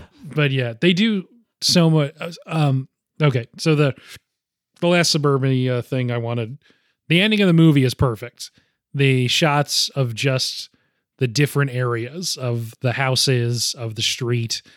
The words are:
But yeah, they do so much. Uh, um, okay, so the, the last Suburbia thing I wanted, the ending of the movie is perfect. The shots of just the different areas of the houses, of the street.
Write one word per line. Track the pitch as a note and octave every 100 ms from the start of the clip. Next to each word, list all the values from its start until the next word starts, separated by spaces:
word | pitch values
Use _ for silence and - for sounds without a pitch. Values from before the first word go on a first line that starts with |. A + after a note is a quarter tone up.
| - _
But | D#3+ D#3 C#3+
yeah, | C3+ A#2+ A2+
they | F3
do | F3+ A3+ G3+ - _ _ _
so | - F3+ E3
much. | D#3 C#3+ -
Uh, | E3+ E3+ -
um, | D#3+ D3 C3 C3 _ _ _
okay, | D3+ B2 A2+ -
so | E3 D3
the, | D3 - - - _ _ _ _ _ _
the | F3
last | F3 E3
Suburbia | D#3 C#3+ C#3 C3+ C3 B2+ B2
thing | - C3 B2
I | A#2+
wanted, | A#2 A#2+ A2+ C#3 _ _ _ _ _
the | E3
ending | G#3 G#3+
of | G3
the |
movie | E3 E3 C#3+
is | B2+
perfect. | - C#3 A2 A#2+ - - _ _ _ _
The | C#3 C#3 C3 B2
shots | - D#3+ C#3+ C#3+ - -
of | - B2
just | A2 C3+ C3 - - - _ _ _ _ _
the | C3
different | A2 D3 C#3+ C#3
areas | B2 B2 A#2 A#2+ D#3+ E3+ -
of | B2+ A#2+ A2+ -
the | B2+
houses, | A#2 C3+ C3 - B2+ A#2+ A#2+ - C3+
of | A#2 A2
the |
street. | - - A#2+ A#2+ A#2 - -